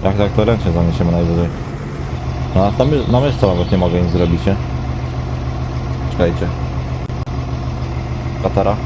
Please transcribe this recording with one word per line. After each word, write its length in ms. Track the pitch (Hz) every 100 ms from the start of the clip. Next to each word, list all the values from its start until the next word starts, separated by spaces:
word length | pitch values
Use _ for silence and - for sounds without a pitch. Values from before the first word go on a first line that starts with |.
Jak 120 | 95 101
tak 160 | 101
to 120 | -
ręcznie 280 | 107 117 98
zaniesiemy 400 | 85 85 82 87
najwyżej. 360 | 85 85 85 82 - - - - - - - - - -
No 120 | 92 101
a 40 |
tam, 160 | - 127 147 -
na 120 | 123
myszce 260 | 143 127 101
nawet 260 | 90 87
nie 60 | 95
mogę 240 | 90 87
nic 100 | 87
zrobić, 340 | 87 87 85 98
nie? 100 | 98 - - - - - - - - - - - - - - -
Czekajcie. 360 | - 87 82 82 - - - - - - - - - - - - - - - - - - -
Katara. 340 | 95 - 98 104